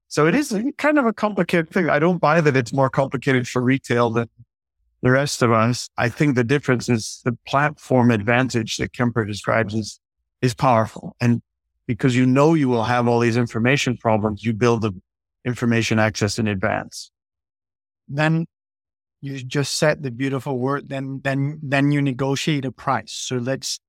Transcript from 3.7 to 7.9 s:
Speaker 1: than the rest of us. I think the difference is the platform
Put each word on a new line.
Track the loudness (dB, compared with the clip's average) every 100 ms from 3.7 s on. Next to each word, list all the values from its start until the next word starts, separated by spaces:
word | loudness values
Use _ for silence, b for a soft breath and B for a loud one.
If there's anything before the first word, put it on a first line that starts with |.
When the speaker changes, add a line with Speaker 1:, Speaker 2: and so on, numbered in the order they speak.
| 0 0 0 2
Speaker 1:
than | 0 -4 _ -20 _ _ _ _ -2
the | 2
rest | 2 2 0
of | 2
us. | 4 2 0 -6 -4
I | -2
think | 0 0 2
the |
difference | 2 0 0 -2 0
is | -2 -2 -6
the | -6 -6 -2
platform | 0 0 -4 0